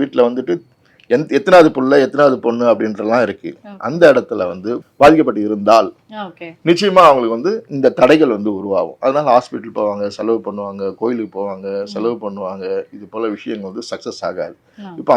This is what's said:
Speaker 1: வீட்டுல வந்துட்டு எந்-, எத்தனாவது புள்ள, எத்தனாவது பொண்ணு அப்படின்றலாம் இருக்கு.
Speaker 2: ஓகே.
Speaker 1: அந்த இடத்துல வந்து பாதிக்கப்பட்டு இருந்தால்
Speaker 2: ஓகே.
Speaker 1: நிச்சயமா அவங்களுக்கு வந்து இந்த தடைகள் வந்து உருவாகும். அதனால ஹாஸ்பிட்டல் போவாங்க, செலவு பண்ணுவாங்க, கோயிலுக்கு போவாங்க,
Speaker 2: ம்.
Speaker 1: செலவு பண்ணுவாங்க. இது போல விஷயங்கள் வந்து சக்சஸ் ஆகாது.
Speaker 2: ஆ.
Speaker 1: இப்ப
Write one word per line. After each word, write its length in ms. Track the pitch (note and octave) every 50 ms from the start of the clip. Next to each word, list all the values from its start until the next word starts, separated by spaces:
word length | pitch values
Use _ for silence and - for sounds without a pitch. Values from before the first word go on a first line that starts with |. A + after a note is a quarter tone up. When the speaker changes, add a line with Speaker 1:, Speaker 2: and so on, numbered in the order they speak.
Speaker 1:
வீட்டுல 220 | C#3 C3 - B2+ A#2+
வந்துட்டு 280 | A#2+ B2 B2+ B2 E3+ F3 E3+ - _ _ _ _ _ _ _ _ -
எந்-, 200 | - D3 D#3 - C3+
எத்தனாவது 320 | C#3 C#3 F#3+ F#3 F3+ D#3+ D#3 -
புள்ள, 180 | C3+ C3 C3 C#3+ C#3+ C3
எத்தனாவது 300 | A#2 - C#3 D3 C#3 C3 A#2
பொண்ணு 260 | - A#2+ A#2 A#2 A#2+ A#2+
அப்படின்றலாம் 520 | A2 G2+ A2 A2 G#2+ G2+ G#2 G#2+ A2+ B2+ A#2
இருக்கு. 240 | G2 G2 - - E2 - -
Speaker 2:
ஓகே. 160 | - - - - -
Speaker 1:
அந்த 160 | - D3+ F3 E3+ D3+
இடத்துல 340 | C3+ B2 G2+ - A#2 G#2 F#2 F2
வந்து 200 | F2 F#2 F#2 A2 A#2+ B2 - _ _ -
பாதிக்கப்பட்டு 400 | C3 D3+ D#3+ D#3+ C#3+ B2+ G#2+ G#2+ G#2 G#2+
இருந்தால் 380 | G#2+ G2+ G2+ G#2 A2+ A2+ G2 E3+ - _ _ - G#3+ G#3+ G3+
Speaker 2:
ஓகே. 220 | F3+ E3 - F3 E3 E3 _ - D#3+
Speaker 1:
நிச்சயமா 340 | F3 F3 G#3 G3+ F#3 F#3 F3
அவங்களுக்கு 300 | D#3 C#3 C3 A#2+ A2 A2+
வந்து 160 | A#2 C3 F3+ A3 - - - D3
இந்த 180 | C#3 C3+ B2+ - -
தடைகள் 360 | B2+ C3 D#3 D#3+ D#3 C3 A2+
வந்து 140 | G2+ G#2 A2 G2+ F#2+
உருவாகும். 380 | G2+ G2+ G2 F2+ E2+ E2 - -
அதனால 260 | - C3 C3+ D3 D3+ C#3 A#2+
ஹாஸ்பிட்டல் 420 | B2 B2 - - A2 G#2 A2+ - A2+
போவாங்க, 280 | G#2+ G#2 G2+ G#2 G#2 G2+ G2+
செலவு 220 | - G#2+ A2 A2+ A2 G2
பண்ணுவாங்க, 440 | G#2+ G2+ G2+ G2+ G2+ G2 G2 G2 G2 F#2
கோயிலுக்கு 360 | - A2 A#2+ B2+ A#2 A2 G2 -
போவாங்க, 300 | F#2+ G2+ G2+ F#2+ F#2+ F#2+ G2 G2 G2+
Speaker 2:
ம். 80 | G2+ G#2 G2+
Speaker 1:
செலவு 220 | G#2 G#2+ A#2+ A#2+ A2 A2
பண்ணுவாங்க. 420 | G2+ G2 G2 F#2+ F#2 G2 F#2+ F#2 F#2+ F#2+ G2 F#2+ - -
இது 100 | G#2 G2+ F#2 -
போல 140 | A2 A2+
விஷயங்கள் 440 | A2+ G#2 G#2+ - B2 A2+ G#2+ G2 F#2+
வந்து 140 | F#2+ A#2 A#2 -
சக்சஸ் 320 | - F#2+ - A#2+ - - - F2
ஆகாது. 280 | F2+ F2+ D#2 - - _ _ _ _ - G3+
Speaker 2:
ஆ. 100 | F#3+ F3
Speaker 1:
இப்ப 160 | D#3+ - - C3+